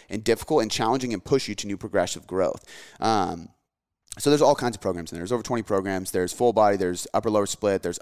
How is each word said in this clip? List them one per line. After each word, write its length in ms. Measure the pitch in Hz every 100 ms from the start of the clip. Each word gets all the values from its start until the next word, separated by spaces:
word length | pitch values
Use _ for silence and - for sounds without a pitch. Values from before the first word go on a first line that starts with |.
| -
and 120 | 107
difficult 380 | 110 113 - 151
and 100 | 110
challenging 440 | - 113 131 127
and 100 | 104
push 240 | - 135 107
you 60 |
to 120 | 101 104
new 120 | 98
progressive 480 | 107 95 87 - -
growth. 360 | 92 85 - - - - -
Um, 480 | 110 110 87 85 85 _ _ _ _ _ _ -
so 100 | 143
there's 140 | 147
all 120 | 143
kinds 220 | 143 123 110
of 60 |
programs 280 | 98 87 80
in 60 | 82
there. 60 |
There's 100 | 90
over 100 | 123
twenty 200 | 110 120
programs. 480 | 104 101 98 95 92
There's 240 | 98 90
full 180 | - 123
body, 240 | 107 104 101
there's 300 | 90 87 -
upper 160 | 107 110
lower 160 | 107 101
split, 360 | - 104 95
there's 160 | 87 87